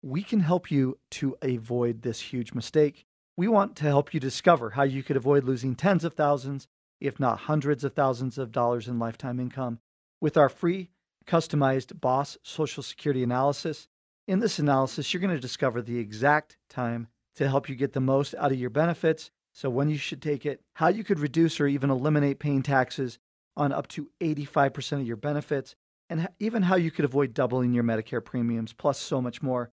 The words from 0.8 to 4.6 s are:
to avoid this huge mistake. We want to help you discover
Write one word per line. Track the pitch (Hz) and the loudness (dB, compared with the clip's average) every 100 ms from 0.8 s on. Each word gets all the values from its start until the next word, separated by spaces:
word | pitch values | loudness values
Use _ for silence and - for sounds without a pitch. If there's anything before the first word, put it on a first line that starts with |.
| 131 131 _ | 2 -2 _
to | - 135 131 | -6 -4 -4
avoid | 135 123 113 123 120 113 | -4 -4 -2 0 0 -2
this | 120 113 | -6 -6
huge | - 123 117 | -6 -6 -6
mistake. | 123 - 156 147 - _ _ _ - | -8 -2 2 2 0 _ _ _ -2
We | 190 | 2
want | 220 196 - | 4 2 0
to | |
help | 151 139 143 | 4 4 2
you | 165 | -2
discover | 131 - - 165 | -4 2 4 4